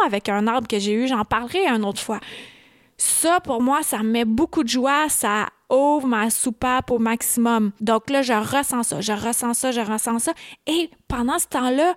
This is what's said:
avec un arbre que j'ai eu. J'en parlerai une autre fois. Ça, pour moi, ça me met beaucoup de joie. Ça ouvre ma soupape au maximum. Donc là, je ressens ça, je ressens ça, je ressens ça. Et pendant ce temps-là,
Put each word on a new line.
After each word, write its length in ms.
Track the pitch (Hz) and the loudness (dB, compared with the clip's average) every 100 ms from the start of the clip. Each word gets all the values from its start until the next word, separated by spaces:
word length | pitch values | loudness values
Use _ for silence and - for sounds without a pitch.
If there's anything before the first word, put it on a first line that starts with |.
avec 260 | 330 202 - | 2 0 -2
un 180 | 202 220 | 0 0
arbre 200 | 247 233 | 0 -2
que 120 | 208 | -2
j'ai 140 | 202 | 0
eu. 140 | 214 262 | 0 0
J'en 180 | 240 214 | 0 0
parlerai 420 | 226 240 370 349 | -2 -2 0 2
une 180 | 226 202 | 2 -2
autre 160 | 196 | -4
fois. 180 | - 208 - - - - _ _ _ - | -6 -8 -8 -18 -20 -20 _ _ _ -4
Ça, 420 | - - 320 359 | -2 2 2 2
pour 220 | 359 240 | 0 0
moi, 220 | 247 285 | 2 0
ça 160 | 311 220 | 0 -2
me 100 | 220 | 0
met 160 | 233 226 | 0 2
beaucoup 380 | 220 320 330 | 2 0 0
de 60 | 233 | 0
joie. 400 | 247 262 285 302 | 0 2 2 0
Ça 360 | - 214 214 - - - | 0 0 0 -2 -8 0
ouvre 380 | 254 285 294 262 | 2 4 2 2
ma 240 | 220 226 | 0 0
soupape 580 | - 262 226 254 254 - | 0 -4 -2 0 0 0
au 80 | 240 | 0
maximum. 760 | 226 233 - 240 233 233 208 - | 0 0 -2 0 2 2 0 0
Donc 280 | 214 220 - | 0 0 2
là, 140 | 277 | 0
je 100 | 254 | 2
ressens 500 | 214 214 269 277 247 | 0 0 0 0 -2
ça, 160 | 233 - | -2 -4
je 120 | 208 | -2
ressens 400 | 208 233 240 240 | -2 -2 -2 -2
ça, 180 | 233 262 | 0 0
je 100 | 240 | -2
ressens 380 | 208 220 233 233 | -2 -2 -2 -2
ça. 140 | 330 330 - - - | -2 -4 -8 -12 -2
Et 240 | 330 320 _ - | -2 -2 _ -6
pendant 300 | 247 240 349 | -2 0 -2
ce 100 | - | -2
temps-là, 480 | 269 254 262 339 | -2 0 2 2